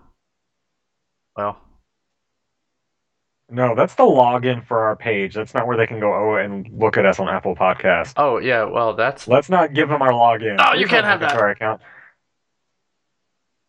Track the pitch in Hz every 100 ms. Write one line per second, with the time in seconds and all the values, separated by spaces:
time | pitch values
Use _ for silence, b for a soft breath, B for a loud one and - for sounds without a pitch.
0 | _ _ _ _ _ _ _ _ _ _
1 | _ _ _ 104 104 101 _ _ _ _
2 | _ _ _ _ _ _ _ _ _ _
3 | _ _ _ _ _ 120 123 113 180 -
4 | 247 139 123 123 127 120 - 117 110 104
5 | 117 101 95 104 110 127 120 117 113 113
6 | 104 92 107 104 101 101 95 107 107 113
7 | 98 92 90 92 98 90 92 - 95 87
8 | - - 143 117 120 117 107 117 113 107
9 | 120 - - 131 - 185 160 147 147 147
10 | 131 120 117 113 110 101 - - 185 233
11 | 208 190 156 127 104 - 110 107 B B
12 | B B _ _ _ _ _ _ _ _
13 | _ _ _ _ _ _